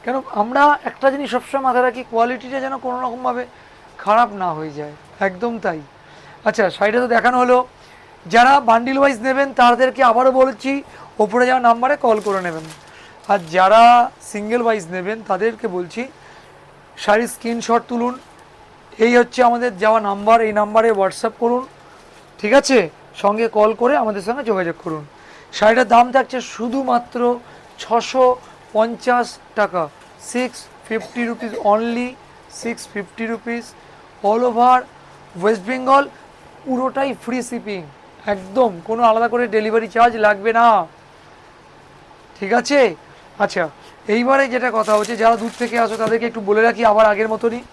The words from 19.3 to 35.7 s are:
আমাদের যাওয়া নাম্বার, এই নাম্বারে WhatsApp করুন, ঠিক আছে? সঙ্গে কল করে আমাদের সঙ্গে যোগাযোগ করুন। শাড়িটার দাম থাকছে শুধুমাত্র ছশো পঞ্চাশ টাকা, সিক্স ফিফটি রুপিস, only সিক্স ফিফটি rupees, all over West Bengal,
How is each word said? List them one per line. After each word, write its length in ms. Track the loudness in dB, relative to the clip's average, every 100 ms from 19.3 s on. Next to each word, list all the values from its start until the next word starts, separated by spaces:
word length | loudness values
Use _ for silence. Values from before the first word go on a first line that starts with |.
| 2
আমাদের 340 | 2 2 -4 0
যাওয়া 220 | 2 2
নাম্বার, 420 | 0 -2 4 4
এই 120 | 4
নাম্বারে 380 | 0 2 2 2
WhatsApp 440 | 0 -2 -2 -8 -2
করুন, 260 | -2 -2 -4 -20 -20 -20 -20 -20 -20 -10
ঠিক 140 | 2
আছে? 360 | 2 4 2 2 -8 -20 -4
সঙ্গে 320 | -2 0 -2
কল 260 | 2 0
করে 240 | 2 0 0
আমাদের 240 | -2 -4
সঙ্গে 220 | -6 -6
যোগাযোগ 320 | -4 -2 -4 -6
করুন। 200 | -10 -10 -12 -20 -20 -20 -18
শাড়িটার 340 | 0 2 4 4
দাম 240 | 4 4
থাকছে 300 | 2 0 -6
শুধুমাত্র 960 | -10 -8 -4 -4 -2 -2 -2 -2 -2 -2 -10 -20 -20 -20
ছশো 580 | -4 -2 -2 2 2 2 -8 -20 -6
পঞ্চাশ 540 | -2 -2 -2 -2 -2 -2 -10 -10 -4
টাকা, 340 | -2 -2 -6 -10 -20 -20 -10
সিক্স 280 | -6 -6 -10 -20 -20 -8
ফিফটি 380 | -8 -8 -6 -6
রুপিস, 260 | -6 -10 -4 0
only 360 | 0 0 -4 -8 -10 -20 -20 -20 -12
সিক্স 260 | -10 -10 -10
ফিফটি 320 | -12 -12 -10 -8
rupees, 380 | -8 -8 -10 -10 -20 -20 -20 -20 -6
all 180 | -2 0 0
over 260 | 2 2 2 0 -20 -20 -20 -20 -4
West 200 | -2 -2
Bengal, 340 | -4